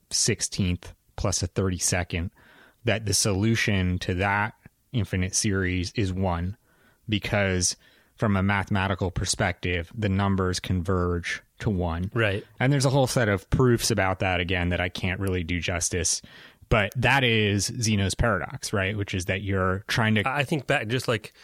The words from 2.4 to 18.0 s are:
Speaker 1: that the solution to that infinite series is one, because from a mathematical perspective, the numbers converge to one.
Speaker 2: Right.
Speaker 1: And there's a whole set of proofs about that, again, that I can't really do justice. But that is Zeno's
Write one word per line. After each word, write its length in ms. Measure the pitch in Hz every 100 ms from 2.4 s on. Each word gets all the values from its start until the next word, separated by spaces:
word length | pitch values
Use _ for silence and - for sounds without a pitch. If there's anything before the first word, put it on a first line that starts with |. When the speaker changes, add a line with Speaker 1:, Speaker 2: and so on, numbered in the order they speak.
| - - - _ 113
Speaker 1:
that 200 | 104 107
the 80 |
solution 840 | 98 110 95 110 113 - 98 90 90
to 160 | - 90
that 400 | 98 101 104 - - _ _
infinite 420 | 123 95 92 92 -
series 560 | 107 95 90 90 87 -
is 160 | 95
one, 460 | 92 95 85 90 107 _ _ _ _ -
because 680 | 104 - 104 98 92 90 - _ _ _ -
from 220 | 113 98
a 60 |
mathematical 680 | 98 101 92 101 98 95 92
perspective, 800 | - 90 - 98 - 92 87 85
the 160 | - 104
numbers 500 | 95 98 95 92 90
converge 840 | - 92 85 92 87 87 - - - -
to 100 | 117
one. 400 | 92 87 82 92
Speaker 2:
Right. 320 | 120 107 101 - -
Speaker 1:
And 120 | 127
there's 140 | 143 131
a 40 |
whole 180 | 139 127
set 200 | 131 107
of 220 | 98 -
proofs 420 | - 127 117 -
about 280 | 101 95 95
that, 200 | 98 90
again, 300 | 90 92 87
that 100 | 87
I 100 | 90
can't 300 | - 95 95
really 240 | 95 92
do 160 | 85 87
justice. 600 | 82 87 - 90 80 - - - - - -
But 240 | 113 101 127
that 280 | 120 135
is 420 | 123 113 104 101 - 120
Zeno's 340 | 113 104